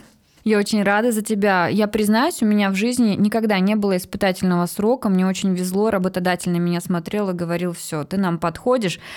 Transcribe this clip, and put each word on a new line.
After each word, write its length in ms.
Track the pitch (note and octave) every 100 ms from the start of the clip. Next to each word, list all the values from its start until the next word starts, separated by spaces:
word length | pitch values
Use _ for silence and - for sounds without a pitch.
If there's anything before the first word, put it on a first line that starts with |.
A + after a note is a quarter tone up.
| - _ _ _
Я 140 | G#3+ G#3
очень 260 | G#3 G#3+
рада 260 | G3 G3+ B3
за 120 | G#3+
тебя. 440 | G#3+ G#3+ G#3 F#3 E3+
Я 220 | G3 G#3
признаюсь, 520 | G#3+ G#3 A3 D4+ -
у 60 | G#3+
меня 240 | G#3 G3
в 60 | F#3+
жизни 400 | A#3 B3 A3+ F#3+
никогда 400 | G#3 A3+ A3 G3
не 160 | F#3+
было 220 | G#3+ G3+ F#3
испытательного 680 | F#3+ - G3 F#3 F#3 F3 F3
срока. 420 | - G#3 B3+ A3
Мне 180 | F#3 F#3
очень 280 | F#3 F#3+
везло, 360 | F3+ F3+ F#3+ A3
работодатель 600 | G3+ F#3 F#3 F3+ F3 F3+
на 60 | F3
меня 220 | F3 F3
смотрел 500 | F3 F3 E3 G#3 G3+
и 20 |
говорил: 400 | F3 E3+ E3+ F3+
«Все, 320 | E3+ - D#3+
ты 120 | C#3+ G3
нам 220 | F#3+ E3
подходишь», 600 | E3+ D#3+ B3 B3+ F#3+ - -